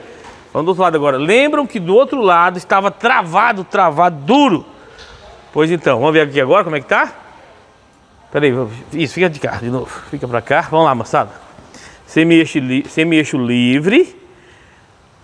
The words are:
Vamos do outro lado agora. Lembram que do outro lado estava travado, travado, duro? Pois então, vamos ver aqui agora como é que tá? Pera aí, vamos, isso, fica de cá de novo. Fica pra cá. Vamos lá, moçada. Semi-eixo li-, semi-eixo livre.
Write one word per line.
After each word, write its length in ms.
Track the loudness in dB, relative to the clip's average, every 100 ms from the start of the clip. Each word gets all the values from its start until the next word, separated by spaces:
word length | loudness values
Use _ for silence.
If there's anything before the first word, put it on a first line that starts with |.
| -8 -20 -20 -20 -10
Vamos 140 | -4 -2
do 20 |
outro 120 | 0
lado 140 | 0 0
agora. 200 | 0 0
Lembram 500 | 2 2 2 -2 -4
que 140 | -6
do 140 | 0
outro 260 | 2 2 0
lado 380 | 2 2 2 -2
estava 320 | -2 0 0
travado, 760 | -2 0 0 0 0 0 -2
travado, 520 | -4 0 2 2 0 0
duro? 400 | 0 2 2 0 -6 -20 -20 -20 -20 -20 -20 -20 -6
Pois 180 | -2 0
então, 280 | 0 0 2
vamos 140 | 2
ver 80 | 2
aqui 200 | 2 0
agora 240 | 2 2
como 120 | 0 -4
é 40 |
que 60 | -2
tá? 260 | -2 -2 -8 -20 -20 -20 -20 _ _ _ _ _ _ -8
Pera 140 | -2
aí, 80 | 0
vamos, 200 | 0 -4 -10 -10
isso, 220 | -6 -4
fica 140 | -2 -2
de 120 | -2
cá 160 | -8 -8
de 140 | -6
novo. 200 | -6 -8 -14 -14
Fica 180 | -12 -6
pra 140 | -4
cá. 180 | -2 -2 0
Vamos 160 | 0 2
lá, 80 |
moçada. 360 | 0 -2 -4 -4 -8 -20 -20 -20 -20 -20 -20 -4
Semi-eixo 520 | 0 4 4 2 -2
li-, 280 | -2 -4 -2
semi-eixo 480 | -2 0 0 0 -2
livre. 800 | 0 0 2 0 2 2 2 -4 -20 -20 -20 -20 _ _ _ _ _ _